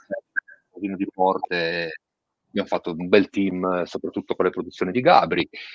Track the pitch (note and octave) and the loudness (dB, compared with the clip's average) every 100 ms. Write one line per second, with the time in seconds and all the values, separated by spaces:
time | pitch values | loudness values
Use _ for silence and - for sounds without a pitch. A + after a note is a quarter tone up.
0 | - - _ - - - _ - G2 F#2 | -6 -12 _ -8 -8 -20 _ -8 -6 -4
1 | G2+ - F#2 F#2 - F2 E2 E2+ E2 D2+ | -6 0 2 2 -2 -2 0 -2 -4 -8
2 | _ _ _ _ _ - - F2+ - E2 | _ _ _ _ _ -6 -2 -2 -4 -6
3 | F2+ G#2 F#2 - G2 F#2 F#2 F2+ E2+ - | 4 4 4 0 -2 0 -2 -2 -2 -6
4 | E2 G2+ G2 - F2+ F2+ E2+ - F#2 G#2 | -6 -6 -6 -2 -2 -2 -10 -4 -2 2
5 | C3+ E3+ - E2+ D#2 - - | 4 4 4 0 -2 -6 -18